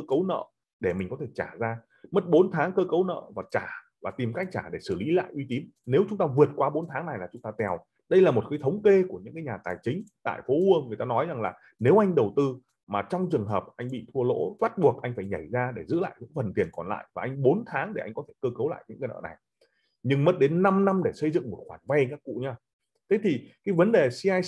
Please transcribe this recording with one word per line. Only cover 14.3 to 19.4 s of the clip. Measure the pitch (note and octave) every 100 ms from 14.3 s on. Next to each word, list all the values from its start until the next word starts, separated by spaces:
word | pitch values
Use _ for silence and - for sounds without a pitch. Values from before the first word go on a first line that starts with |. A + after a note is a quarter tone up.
| A#2 F2+ G#2
bắt | A3+ A3+
buộc | D3+ B2
anh | B2 A#2+
phải |
nhảy | F#2+ F2+ D#2
ra | A#2+ B2 A#2
để |
giữ | D#2+ E3
lại | F#3 -
những | A#2
phần | D3+ A2+
tiền | F2+ F2
còn | - E2+
lại | G2 -
và | F2
anh | A2+ C3+
bốn | C3 F#3 A#3+
tháng | C#3+ E3+
để | F3
anh | G#2+
có | A#2 C#3+
thể | _
cơ | B2+ B2
cấu | A2
lại | - -
những | A2
cái | B2
nợ | -
này. | E2 D#2+